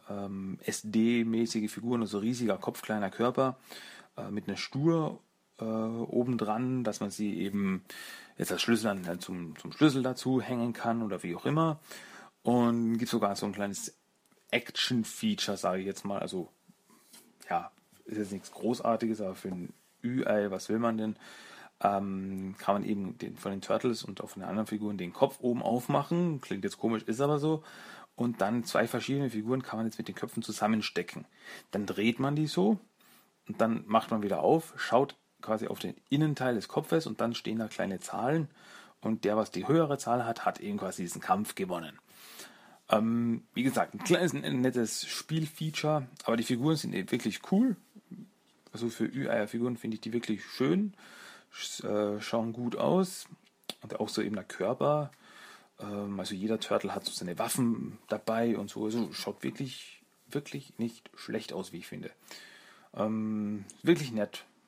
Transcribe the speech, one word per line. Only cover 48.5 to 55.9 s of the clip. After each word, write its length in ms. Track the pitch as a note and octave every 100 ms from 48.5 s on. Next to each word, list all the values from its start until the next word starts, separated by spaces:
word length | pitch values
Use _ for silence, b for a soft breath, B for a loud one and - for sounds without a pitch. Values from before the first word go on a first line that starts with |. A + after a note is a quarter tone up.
| _ _
Also 160 | A2+ A#2
für 160 | - A2
Ü-Eier-Figuren 720 | C3 C3+ A2+ G#2+ A#2 B2 A#2
finde 180 | A2+ A2
ich 60 |
die 100 | A2+
wirklich 320 | A#2 A#2 G#2
schön, 500 | - - C3+ F3+ G#3 B B B B B B
sch-, 320 | - - - -
äh, 360 | G#2 G#2 G#2
schauen 320 | - A2+ A2+
gut 220 | A2+ A#2+ -
aus. 520 | C#3 F3+ F#3 - - - _ _ - -
Und 180 | G#2+ -
auch 100 | G#2+
so 120 | -
eben 140 | G#2 G#2
der 80 |
Körper. 680 | - - A#2 C3 C#3+ D3+ C#3+ B B B B B B -
Ähm, 400 | G2+